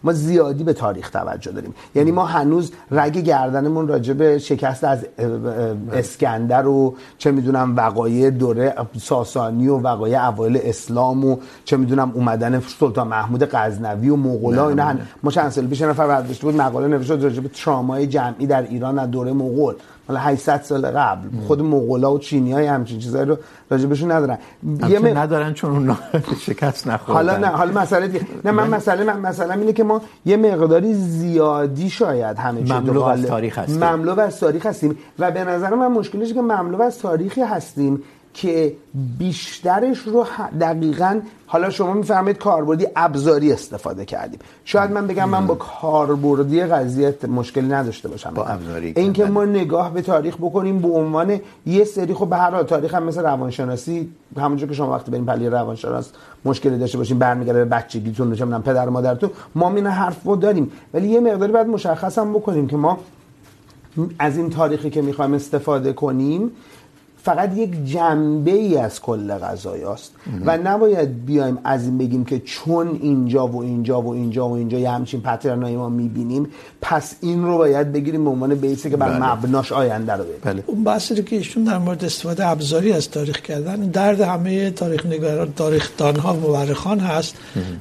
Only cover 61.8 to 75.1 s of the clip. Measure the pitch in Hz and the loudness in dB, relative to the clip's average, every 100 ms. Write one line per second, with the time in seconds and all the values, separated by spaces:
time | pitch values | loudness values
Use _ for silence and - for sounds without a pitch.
61.8 | 190 156 185 - 208 208 - 147 139 147 | -2 -2 -2 -2 0 0 0 -2 0 0
62.8 | 151 180 - - - - - - - - | 0 0 -6 -20 -20 -20 -20 -20 -20 -20
63.8 | - 156 175 170 147 147 165 156 156 147 | -12 -6 -6 -2 -2 0 -2 0 0 0
64.8 | 151 151 143 139 139 143 143 147 143 139 | -2 -2 -2 -2 0 0 -2 -4 0 0
65.8 | 135 131 143 131 139 165 233 - - - | 0 -2 -2 0 0 0 -2 -6 -20 -20
66.8 | - _ _ _ - 165 196 196 220 170 | -20 _ _ _ -2 0 0 -2 -2 -4
67.8 | 135 165 170 156 151 151 147 196 214 151 | -4 0 2 2 2 2 2 2 2 2
68.8 | 113 - - 110 104 101 92 95 92 87 | 0 -4 -6 -4 -4 -6 -6 -8 -8 -8
69.8 | 92 104 - - - 101 120 165 185 208 | -8 -8 -12 -18 -12 -4 0 0 0 2
70.8 | 220 175 143 120 123 147 135 127 - 135 | 4 2 0 -4 -2 0 0 -2 -2 -2
71.8 | 120 127 127 127 120 131 - - 160 170 | 0 0 0 -2 -2 -4 -6 -10 -2 0
72.8 | 170 147 147 139 123 131 127 120 123 120 | 0 -2 0 2 4 2 2 -2 -4 -2
73.8 | 117 127 120 120 117 113 123 120 117 123 | 0 0 -2 -2 -2 -2 0 -2 -2 -2
74.8 | 123 120 123 | 0 -2 -4